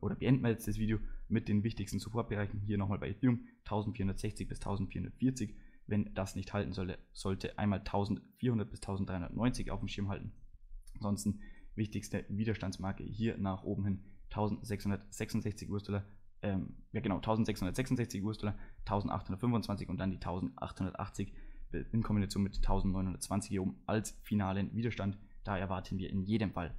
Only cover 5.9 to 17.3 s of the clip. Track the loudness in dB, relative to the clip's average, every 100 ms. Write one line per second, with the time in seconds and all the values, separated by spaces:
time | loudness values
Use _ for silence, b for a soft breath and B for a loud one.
5.9 | 2 2 0 -2 -2 -2 0 0 0 -2
6.9 | -4 -10 -4 0 0 -2 0 2 2 2
7.9 | 0 2 0 -4 -2 2 2 0 -6 -4
8.9 | -2 0 -2 -2 2 2 2 -2 -2 -2
9.9 | -2 -2 -2 -6 -10 -18 -18 -14 -12 -12
10.9 | -4 0 2 0 -2 B B B -2 -2
11.9 | -2 -4 -4 -2 0 0 0 -2 -2 -2
12.9 | -2 -4 0 0 2 0 0 -2 0 0
13.9 | 0 B B -6 0 2 0 -2 -2 0
14.9 | -2 -4 -6 -2 0 -2 -4 -4 -4 0
15.9 | -2 -2 B -18 -4 0 0 -2 -8 -6
16.9 | -2 0 0 2